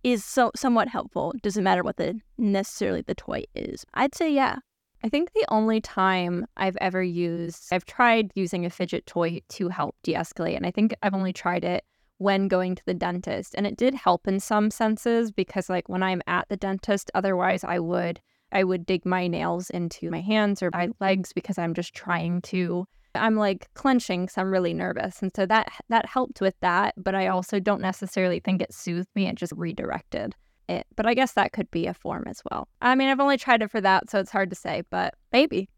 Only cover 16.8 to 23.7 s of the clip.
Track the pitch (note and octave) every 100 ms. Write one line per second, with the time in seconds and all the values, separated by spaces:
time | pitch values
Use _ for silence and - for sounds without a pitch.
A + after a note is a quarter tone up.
16.8 | - G3+ - F#3+ G3 F#3 F#3 F#3 - F3+
17.8 | E3 F3 F3 F3 _ _ _ G3+ F#3 F#3
18.8 | E3+ F#3 F#3 F#3 F3+ E3+ E3+ F3 F#3 F3+
19.8 | E3+ - E3+ E3 F#3 G#3+ G#3 G3+ F3+ F3
20.8 | F3 - F#3+ F#3+ F3+ - - F#3 E3+ E3
21.8 | F3 - - F3 E3+ F3 - F#3 F3 F3
22.8 | F#3 _ _ - A3 A3 G#3 G3 -